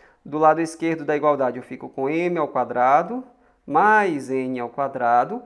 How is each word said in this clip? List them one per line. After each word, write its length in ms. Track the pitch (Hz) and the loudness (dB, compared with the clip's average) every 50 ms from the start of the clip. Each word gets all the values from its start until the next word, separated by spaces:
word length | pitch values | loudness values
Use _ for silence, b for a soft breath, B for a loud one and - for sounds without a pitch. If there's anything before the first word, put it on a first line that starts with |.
| b b b b b | b b b b b
Do 160 | - 139 151 | -10 -2 2
lado 220 | 156 156 156 160 | 4 4 4 4
esquerdo 440 | 165 160 165 - 165 165 165 160 147 | 0 -4 -6 -4 -4 -2 -2 -2 -2
da 100 | 143 151 | -2 -2
igualdade 420 | 147 135 151 147 135 135 123 120 127 | 0 2 2 2 2 0 -2 -2 -6
eu 60 | 120 | -10
fico 260 | - 131 - - 135 | -12 -14 -14 -14 -12
com 200 | - - 135 139 | -8 -4 -4 -2
m 280 | 151 165 175 175 175 165 | -2 -2 -2 -2 -2 -2
ao 80 | 151 139 | -2 -2
quadrado 760 | - 143 123 120 123 123 123 131 139 151 180 180 233 254 254 - b b b b b b b | -2 -4 -4 -2 0 2 4 4 4 4 4 0 -6 -10 -10 -14 b b b b b b b
mais 640 | - 143 160 190 208 214 214 208 190 160 143 127 120 | -2 0 2 4 6 4 4 4 2 -2 -4 -6 -4
n 300 | 135 131 131 127 131 123 | -4 -4 -4 -4 -6 -6
ao 100 | 120 120 | -6 -8
quadrado. 760 | 120 - 139 135 131 131 123 120 120 120 127 151 202 247 240 | -6 -4 -6 -4 -4 -2 0 2 4 4 2 0 -4 -10 -12